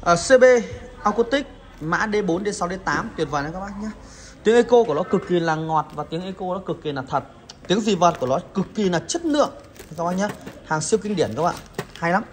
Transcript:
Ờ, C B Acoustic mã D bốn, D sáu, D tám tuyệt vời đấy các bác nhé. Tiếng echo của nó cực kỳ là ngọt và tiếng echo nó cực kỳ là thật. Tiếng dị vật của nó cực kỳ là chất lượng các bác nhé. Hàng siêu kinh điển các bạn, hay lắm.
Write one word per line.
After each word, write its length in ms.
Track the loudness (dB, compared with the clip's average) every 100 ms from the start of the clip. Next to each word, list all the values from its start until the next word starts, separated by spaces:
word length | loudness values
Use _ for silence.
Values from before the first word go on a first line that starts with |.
Ờ, 140 | 2 2
C 140 | 6 8
B 20 | 8 6 2 -12 -14 -4
Acoustic 440 | -2 0 0 0 -2 -14 -20 -12
mã 260 | -4 -2 0
D 20 | 0 0
bốn, 180 | -2 -2
D 20 |
sáu, 160 | -4 -4
D 20 | -4 -2
tám 240 | -2 -4 -4
tuyệt 100 | -2
vời 120 | -2
đấy 80 | -4
các 60 | -8
bác 220 | -10 -10
nhé. 80 | -10 -10 -18 -20 -20 -4
Tiếng 120 | 2 4
echo 280 | 6 6
của 100 | 4
nó 100 | 0
cực 180 | 0 -2 0
kỳ 100 | 0
là 160 | 0 -2
ngọt 320 | -2 -2 -2
và 100 | -8 -8
tiếng 120 | -8
echo 240 | -8 -8 -6
nó 160 | -6 -6
cực 180 | -6
kỳ 80 | -6
là 100 | -6 -4
thật. 140 | -4 -6 -20 -20 -20 -2
Tiếng 140 | 0
dị 140 | 2 4
vật 240 | 4 2
của 80 | -2
nó 120 | -2 -2
cực 120 | -6 -4 -2
kỳ 140 | 0
là 100 | 0 -2
chất 180 | -4 -2
lượng 260 | 2 2 0 -20 -20 -16 -6
các 60 |
bác 80 | -4
nhé. 160 | -2 -4 -6 -16 -18 -4
Hàng 140 | -4
siêu 180 | 0 -2
kinh 120 | -2 -2
điển 180 | -2 0
các 80 |
bạn, 120 | -2 -2 -12 -12 -12 -6
hay 120 | 0
lắm. 120 | 0 -2